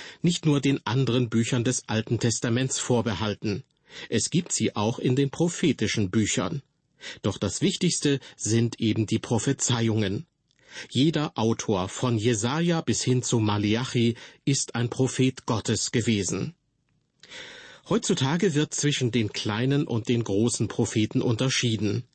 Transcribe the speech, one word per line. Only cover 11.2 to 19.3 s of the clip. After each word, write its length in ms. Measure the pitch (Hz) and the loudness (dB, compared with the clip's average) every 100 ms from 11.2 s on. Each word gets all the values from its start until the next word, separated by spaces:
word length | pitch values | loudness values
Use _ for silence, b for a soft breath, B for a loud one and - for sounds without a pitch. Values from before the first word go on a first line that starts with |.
| 147 - | -2 0
Autor, 500 | 113 113 - 98 92 | 0 0 0 0 0
von 300 | - 127 113 | -2 -2 0
Jesaja 640 | 113 113 117 151 170 165 | 2 0 0 0 0 0
bis 240 | 156 110 | 0 -2
hin 180 | - 127 | 0 0
zu 160 | - 123 | 2 0
Maleachi, 800 | 107 104 104 110 135 127 117 117 B B | 2 2 2 0 0 0 0 0 B B
ist 300 | - 135 - | -2 -2 -2
ein 160 | 117 120 | -4 -4
Prophet 560 | - 131 - 131 - - | 0 -2 2 0 0 -4
Gottes 460 | 110 - 107 - | -2 0 -2 0
gewesen. 640 | 123 110 107 87 92 131 - _ _ _ _ _ _ B B B B B B - | 0 2 0 0 -4 -6 -10 _ _ _ _ _ _ B B B B B B -2
Heutzutage 680 | 208 - 175 131 170 208 | -2 0 0 2 2 2
wird 180 | 143 151 | 2 -2
zwischen 380 | - 143 143 123 | 0 -2 0 0
den 220 | 120 107 | 0 -2